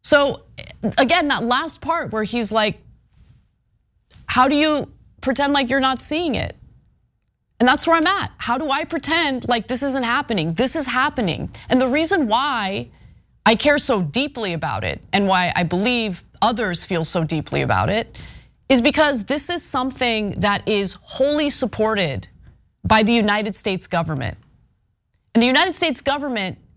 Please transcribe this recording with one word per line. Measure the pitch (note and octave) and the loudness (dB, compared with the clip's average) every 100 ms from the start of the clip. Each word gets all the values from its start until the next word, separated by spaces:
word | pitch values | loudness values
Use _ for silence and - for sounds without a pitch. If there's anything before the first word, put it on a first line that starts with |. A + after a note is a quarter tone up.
So | - D4 C#4+ - - - - - G#3 - | 4 4 2 -4 -14 -20 -18 -8 -2 0
again, | C4 E4+ D4 | 2 2 2
that | A3+ A#3 | 0 0
last | B3 D#4+ - | 0 -2 -8
part | C#4+ E4 B3+ | -4 -2 -2
where | A3 | -4
he's | G#3+ A#3+ G#3 | -2 -2 0
like, | A3 G#3+ - - - _ _ - - _ _ _ _ _ _ _ - - | 0 0 -2 -18 -20 _ _ -20 -20 _ _ _ _ _ _ _ -20 -2
"How | A#3+ C4+ | 2 4
do | D4 | 4
you | D#4 D4 - - _ _ | 2 0 -4 -14 _ _
pretend | C4 B3 C#4 | -2 0 2
like | C#4+ A#3+ | 2 2
you're | C4+ | 0
not | C4 C4 | 0 -2
seeing | - D4+ F4 G3+ | -4 -4 -2 -4
it?" | - - - - _ _ _ _ _ _ _ _ | -6 -10 -20 -20 _ _ _ _ _ _ _ _
And | B3 | 2
that's | - E4+ | 4 4
where | E4 | 2
I'm | D#4+ | 2
at. | G4 - - | 0 -4 -8
How | - B3+ | -4 -2
do | D#4 | 0
I | C4+ | -2
pretend | D#4+ E4 C#4+ E4 D4+ B3+ A#3 | -2 -4 0 0 0 -2 -2
like | A#3 - | -2 -2
this | B3 | -4
isn't | C#4 C4 | -2 -2
happening? | A#3 B3+ C#4+ G#3+ D#3+ | 0 -2 0 -2 0
This | E3 B3+ E4 | 0 0 0
is | C4 | -2
happening. | B3 C#4+ C#4 G3 C3+ D#3+ - - | 0 0 0 -2 -4 -8 -12 0
And | B3+ | 2
the | C4 | 2
reason | C#4+ E4 F#4 A#3+ | 2 2 2 2
why | A3+ C#4+ C4 G3 G3+ A#3+ - - - _ _ G#3 | 2 0 -2 -2 -6 -8 -18 -20 -20 _ _ 2
I | - | 4
care | D4 D4 | 4 2
so | - G#3+ | 2 0
deeply | D#3+ F3+ C#4+ - G3+ | 0 -2 -4 -4 -6
about | E3 D3+ G#2 | -4 -4 -4
it | F#2+ - - | -4 -6 -2
and | G3 G3+ | 0 2
why | F#3 F3+ - | 2 2 0
I | |
believe | E3+ F3+ A3 A#3+ A3 F3 - - | 0 0 0 0 -2 -6 -14 0
others | A3 A3+ G#3 E3+ | 0 2 -2 -2
feel | - F3 | -2 -2
so | D#3+ F3+ | 0 -2
deeply | D#3+ D#3+ - C#3+ | 0 -2 -2 -4
about | C3+ F#2+ A2 | 0 0 2
it | G#3 A#3 - - - - _ - | -2 -4 -14 -18 -20 -20 _ 2
is | C4 | 4
because | B3+ D4 D4+ C4 | 4 4 2 2
this | G3 D4 - | -2 -4 -2
is | F4 | -6
something | - C4 C4 B3+ B3 A3 G#3 - | -4 -4 -4 -2 -2 0 -4 -2
that | G3+ G3+ - | 0 0 0
is | G#3 G3 - | 0 -2 -6
wholly | - - C#4 D4 C#4+ | -12 0 0 2 0
supported | - A#3+ - A3 G#3+ E3 A2+ - - - _ _ _ | -2 -4 -2 0 0 -2 -4 -10 -20 -20 _ _ _
by | - A3 | 2 4
the | A3 | 4
United | A#3 G#3 G#3 A3 - | 2 2 0 -2 -4
States | G#3+ F#3 - | -4 -4 -2
government. | E3+ D#3+ D3 B2 - _ _ _ _ _ _ _ _ _ | -4 -2 -4 -6 -10 _ _ _ _ _ _ _ _ _
And | A#3 | 2
the | A#3+ | 4
United | C4 F4+ | 4 2
States | - E4+ B3 | 0 -2 -2
government | - C#4+ C#4+ A#3 F#3 - _ | -2 -4 -4 -4 -4 -8 _